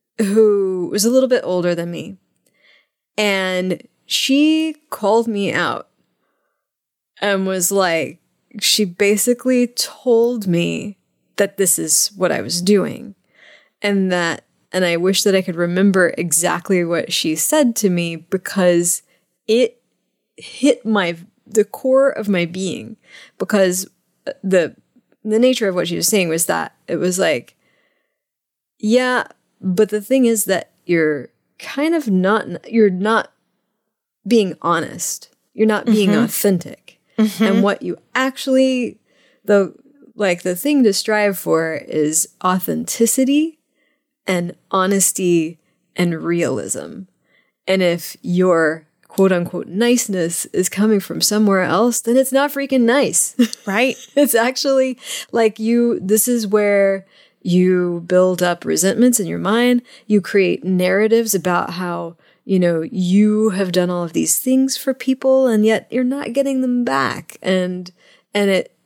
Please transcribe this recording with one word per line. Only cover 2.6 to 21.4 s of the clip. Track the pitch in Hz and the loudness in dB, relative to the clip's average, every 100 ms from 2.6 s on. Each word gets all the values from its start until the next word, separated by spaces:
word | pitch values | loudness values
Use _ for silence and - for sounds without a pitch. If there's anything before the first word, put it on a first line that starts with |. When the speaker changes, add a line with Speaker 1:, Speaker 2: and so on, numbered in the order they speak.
| _ _ _ _ _ - | _ _ _ _ _ -4
Speaker 1:
and | 214 196 185 185 185 180 - _ - | -2 0 -2 -2 -2 -4 -8 _ -8
she | - - 269 302 320 320 302 - | -4 0 2 4 2 -2 -6 -14
called | - 202 220 233 | -4 2 2 2
me | 202 196 | -2 -2
out | 139 165 - - _ _ _ _ _ _ _ _ _ _ _ _ - | -2 -2 -4 -10 _ _ _ _ _ _ _ _ _ _ _ _ -6
and | 208 196 190 | -2 0 0
was | 190 170 | -2 -2
like, | 196 185 165 131 175 _ _ _ - | 0 2 0 -4 -10 _ _ _ -6
she | - - | -2 0
basically | 202 175 202 208 240 240 254 254 240 | 0 0 2 2 0 0 2 2 0
told | - - - 254 226 233 247 196 | -2 -6 -4 0 2 2 -2 -2
me | 170 170 165 208 196 _ _ _ - | 0 0 -4 -8 -14 _ _ _ -2
that | 196 - | -2 0
this | 185 - | -2 -2
is | 160 - - 202 | -2 -2 -2 -2
what | 180 | -2
I | - | -2
was | 113 175 | -4 -4
doing | 180 202 156 - - - _ _ - - _ _ | 2 2 2 -6 -14 -20 _ _ -20 -20 _ _
and | 208 202 190 | -2 0 0
that, | 180 170 151 _ _ _ | 0 -2 -4 _ _ _
and | 185 | -2
I | 180 170 | 0 0
wish | 180 190 | 0 0
that | 208 | 2
I | 190 | 0
could | 185 165 | -2 -4
remember | 175 180 202 185 175 - | -2 2 2 4 2 0
exactly | 175 - 175 170 - 185 | -4 -2 -2 -2 -2 -2
what | 170 170 - | 0 -2 -4
she | - 160 | -4 -4
said | 160 - 311 262 226 | -2 0 2 2 2
to | 202 | 0
me | 175 170 165 | 0 -4 -6
because | 160 185 - 196 180 175 175 - _ _ _ _ - | -8 -8 -6 0 2 4 2 -4 _ _ _ _ -2
it | 226 254 - _ _ _ _ _ - | 2 2 -2 _ _ _ _ _ -20
hit | - - 277 - 214 | -20 -2 2 2 0
my, | 208 175 170 170 _ | 0 0 -4 -12 _